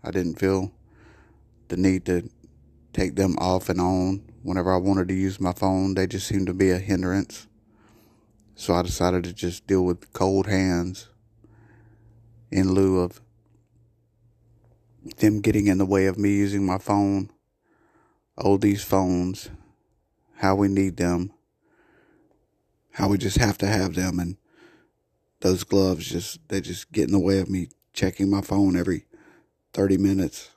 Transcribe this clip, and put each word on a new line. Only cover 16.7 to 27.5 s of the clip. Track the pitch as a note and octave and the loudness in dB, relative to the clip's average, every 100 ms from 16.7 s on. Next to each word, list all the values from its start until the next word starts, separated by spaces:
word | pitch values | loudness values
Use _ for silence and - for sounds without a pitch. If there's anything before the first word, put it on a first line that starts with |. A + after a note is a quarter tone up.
| F#2+ | -2
phone. | - G#2 G2+ G2 F#2+ _ _ _ _ _ _ _ _ _ _ - | 0 2 2 0 -4 _ _ _ _ _ _ _ _ _ _ -2
Oh, | G2 G2 | 2 4
these | G#2 G#2 | 2 0
phones, | - F#2+ F#2 F2+ F2+ F#2 - - _ _ _ _ _ _ _ - | 0 0 2 0 -2 -6 -14 -20 _ _ _ _ _ _ _ -2
how | F#2+ | 0
we | G2 G2+ | 2 2
need | G2 F#2+ F2 | 2 -2 -2
them, | F2 F2 F#2 _ _ _ _ _ _ _ _ _ _ _ _ _ _ _ _ - | -2 0 -4 _ _ _ _ _ _ _ _ _ _ _ _ _ _ _ _ -4
how | G2 | 0
we | G2+ | 0
just | G2 - | 0 2
have | A2+ G2+ | 2 0
to | F#2+ | -2
have | G#2+ F#2 | 0 -2
them. | E2+ F#2 F2 | -2 -4 -4
And | F2 F#2+ _ _ - _ _ _ _ _ _ _ | -6 -8 _ _ -20 _ _ _ _ _ _ _
those | F#2+ F#2 | 0 0
gloves, | - G2 F#2+ E2+ - | 0 0 2 -2 -6
just, | E2+ - - _ | -8 -8 -14 _
they | G2 | -8
just | - F2+ - | -8 -14 -8
get | - C#2 | -4 0
in | |
the | G2 | 0
way | F2+ G2 | 2 0
of | |
me | F#2+ | 0